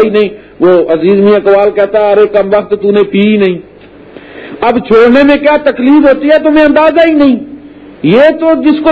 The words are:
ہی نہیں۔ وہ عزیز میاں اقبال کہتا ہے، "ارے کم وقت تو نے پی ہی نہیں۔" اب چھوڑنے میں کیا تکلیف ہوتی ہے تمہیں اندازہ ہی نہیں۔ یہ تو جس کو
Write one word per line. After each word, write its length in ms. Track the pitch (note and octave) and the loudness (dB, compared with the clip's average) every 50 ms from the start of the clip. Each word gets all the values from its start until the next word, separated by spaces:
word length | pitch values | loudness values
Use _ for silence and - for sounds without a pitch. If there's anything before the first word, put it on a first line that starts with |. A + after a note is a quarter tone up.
| A3 | 0
ہی 40 | A3 | 0
نہیں۔ 200 | G3+ G#3 G#3 F#3 - - - - - - | 0 -2 -2 -2 -6 -14 -20 -18 -8 -2
وہ 100 | - F3+ | 0 2
عزیز 440 | F#3 F3 D#3+ - E3 D#3+ D#3 F#3 G3+ | 2 2 0 0 -2 -2 0 0 0
میاں 220 | G3 G3 G3+ G#3 | 2 2 2 2
اقبال 360 | G3+ - G3 G3 G3 G3+ G#3 | 0 2 0 0 2 0 0
کہتا 280 | G#3 G#3 G3+ G3+ G3+ G#3+ | -2 -2 -4 -2 -2 -2
ہے، 120 | G#3 G#3 | 0 0
"ارے 160 | G3+ G#3 G#3 | 2 0 0
کم 200 | F#3+ G3+ G#3 G3 | 0 0 -2 -2
وقت 220 | G3 G3+ G#3 G3 - | -2 -2 -4 -2 -4
تو 220 | G#3 G3+ G3 G3+ | -6 -4 -2 -2
نے 120 | G3+ G#3 G3+ | 0 0 -2
پی 160 | G3 - G3 | -2 -2 -2
ہی 180 | G3+ G#3+ G#3+ | 0 0 0
نہیں۔" 200 | G#3 G3 F#3 F3+ E3 - - - - - - - - - - - - - - - - - - - - | 0 0 -2 -4 -6 -10 -18 -20 -20 -20 -20 -20 -20 -20 -20 -20 -20 -20 -20 -20 -20 -20 -16 -10 -6
اب 180 | - A#3 A#3 | -4 -2 -2
چھوڑنے 460 | A#3+ - - G#3+ A3 A#3 A#3+ A#3+ C#4 C#4 | -2 -2 0 2 4 4 4 4 2 2
میں 120 | C#4 C#4+ | 2 0
کیا 360 | C#4 C#4+ D4 D4+ D4 - C#4+ | 0 0 0 -2 0 -2 -4
تکلیف 380 | A#3+ - B3 C4 C#4+ D4+ D4+ C#4 | -4 -2 0 2 2 4 4 2
ہوتی 180 | C4 - - | 2 0 0
ہے 160 | D4 D#4 D4+ D#4 | 0 0 0 2
تمہیں 220 | D#4 D4 D#4 D4+ | 0 2 2 2
اندازہ 440 | D4 D4+ D4+ D#4 D#4+ D4 E4 E4 E4 | 2 2 2 2 0 2 2 0 2
ہی 40 | D#4+ | 2
نہیں۔ 220 | D4 C#4+ C#4 B3 A3 - - - - - - - - - - - - - | 2 2 0 0 -2 -6 -12 -18 -20 -20 -20 -20 -20 -20 -20 -14 -6 -2
یہ 180 | D3 F#3 B3 C#4+ D#4 D#4 D#4+ | 0 2 4 2 2 2 0
تو 220 | E4 D#4+ D#4+ C4 B3+ | -2 -2 -2 0 0
جس 160 | D4+ C#4+ D4+ - | -2 -2 0 0
کو 60 | D#4+ | 0